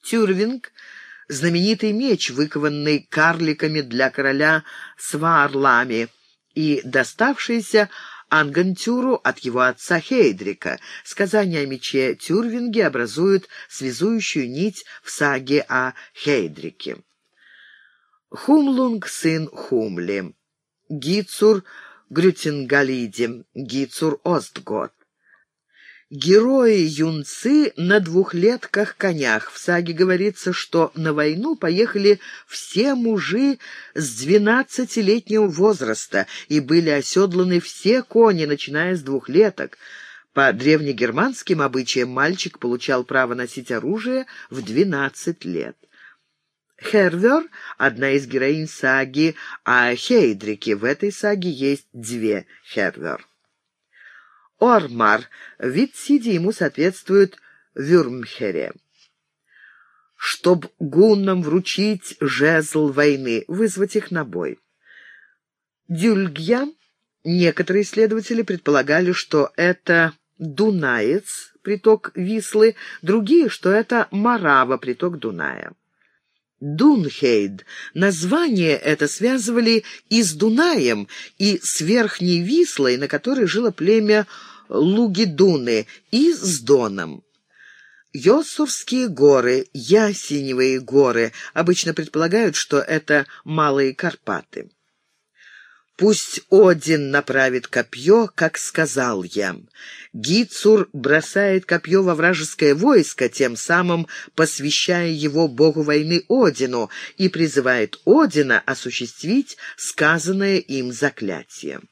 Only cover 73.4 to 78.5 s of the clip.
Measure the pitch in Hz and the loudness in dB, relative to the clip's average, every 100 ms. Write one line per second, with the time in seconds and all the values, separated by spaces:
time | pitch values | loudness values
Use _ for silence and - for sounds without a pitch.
73.4 | 254 - 180 202 226 240 - 196 226 240 | 4 0 0 2 2 -2 0 0 0 2
74.4 | 165 139 127 131 131 123 180 165 113 87 | 4 4 4 -2 -4 -4 -4 -4 -8 -6
75.4 | 71 53 50 - _ _ _ _ _ _ | -8 -8 -16 -20 _ _ _ _ _ _
76.4 | _ _ 143 151 294 269 147 - 131 110 | _ _ -8 4 4 6 0 0 2 2
77.4 | 101 98 - - - - 196 170 180 294 | 0 -6 -18 -18 -12 0 0 0 -2 0
78.4 | 339 | 2